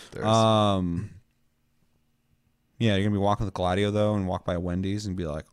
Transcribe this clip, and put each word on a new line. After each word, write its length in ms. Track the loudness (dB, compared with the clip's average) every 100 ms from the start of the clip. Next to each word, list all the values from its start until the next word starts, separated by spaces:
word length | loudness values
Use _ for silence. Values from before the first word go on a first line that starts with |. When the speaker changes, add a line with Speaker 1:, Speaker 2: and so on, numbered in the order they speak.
| -14
Speaker 1:
there 120 | -6
is. 40 | 0
Speaker 2:
Um, 800 | 4 4 4 2 2 0 -4 -6 -12 -20 _ _ _ _ _ _ _ _ _ _ _ _ _ _ -2
yeah, 160 | 2 2
you're 80 |
gonna 100 | 2
be 80 | 2
walking 220 | 2 0
with 100 | -2
Gladio, 380 | -2 0 2 0
though, 220 | 2 0
and 120 | 0 -2
walk 180 | -4
by 120 | -4 -4
Wendy's 500 | -2 -4 -2 -4 -6
and 80 | -6
be 100 | -6
like, 180 | -8 -8